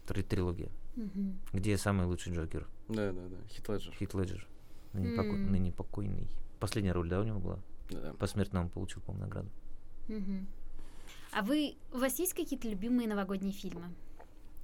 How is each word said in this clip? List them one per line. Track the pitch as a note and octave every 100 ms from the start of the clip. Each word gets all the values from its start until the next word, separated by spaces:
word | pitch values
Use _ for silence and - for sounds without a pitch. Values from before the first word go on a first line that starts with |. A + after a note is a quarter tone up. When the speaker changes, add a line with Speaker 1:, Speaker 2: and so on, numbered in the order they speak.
| -
Speaker 1:
три-, | -
трилогия. | F#2 G2 F2+ F2 - - - -
Speaker 2:
Мгм. | G#3 G3 G3 F#3+ -
Speaker 1:
Где | G2 G2+ G2
самый | G#2 G2 F2
лучший | F2 F#2
Джокер? | E2+ D#2+ D2+ D2 - -
Speaker 3:
Да, | A2 G2+
да, | F2+ F2+
да, | F2+ G2+
Хит | - -
Леджер. | G2+ -
Speaker 1:
Хит | - G2
Леджер. | G2 F#2 F2+ - - - - -
Ныне | G2+ F#2+ A#3
поко-, | G#3+
Speaker 2:
М. | G3+ G3+
Speaker 1:
ныне | C3 F2+
покойный. | F2+ F#2 - G2+ F#2 E2+ - - -
Последняя | G2 A2 G2
роль, | F2 E2+
да, | F2+
у |
него | A2 G#2+
была? | F2+ F#2 - - -
Speaker 3:
Да, | -
да. | -
Speaker 1:
Посмертно | - G2 G#2 F#2 F#2
он | F2
получил, | F#2 F#2+ -
по-моему, | - F#2+ G2
награду. | F#2+ F#2 - - - - - -
Speaker 2:
Мгм. | G#3+ G3 F#3+ F#3+ - - - - - - - -
А | G#3
вы, | G3+ D4+ D4 - -
у | A#3+
вас | C4 C4
есть | F4+
какие-то | - D#4+ C4 A3+
любимые | G3 A#3 B3 A3+
новогодние | G3+ F#3 G3 G3
фильмы? | G3 F#3 E3+ F3 E3+ - - - - - -